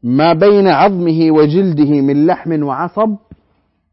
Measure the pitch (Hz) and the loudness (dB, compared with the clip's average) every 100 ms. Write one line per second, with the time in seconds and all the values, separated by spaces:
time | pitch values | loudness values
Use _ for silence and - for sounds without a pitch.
0 | 120 131 160 165 202 202 196 143 190 190 | -2 0 2 2 2 4 2 2 0 0
1 | 170 160 160 156 151 165 196 147 147 147 | -2 0 2 2 2 0 -2 0 0 0
2 | 139 143 156 180 - 156 143 131 170 202 | 0 0 0 -2 -4 -6 -4 -6 -8 -4
3 | 220 208 _ - _ _ _ _ _ | -4 -4 _ -20 _ _ _ _ _